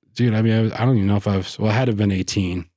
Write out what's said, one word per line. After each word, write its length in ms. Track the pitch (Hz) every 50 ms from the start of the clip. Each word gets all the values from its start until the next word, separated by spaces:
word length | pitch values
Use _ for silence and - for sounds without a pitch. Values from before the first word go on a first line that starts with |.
| _ _ -
dude, 180 | - 120 120 110
I 80 | 110
mean, 120 | 113 113 110
I 80 | 113
was, 100 | 113 110 -
I 120 | - 120
don't 100 | 131 135
even 120 | 107 98
know 80 | 101 101
if 100 | 101 -
I 100 | 107 98
was, 200 | 95 92 - - -
well, 120 | 104 107
I 20 | 107
had 120 | 123 131
to 60 | 123
have 60 | 107
been 140 | 101 107 101
eighteen 580 | 95 92 92 - - 104 92 90 90 90 82 _ _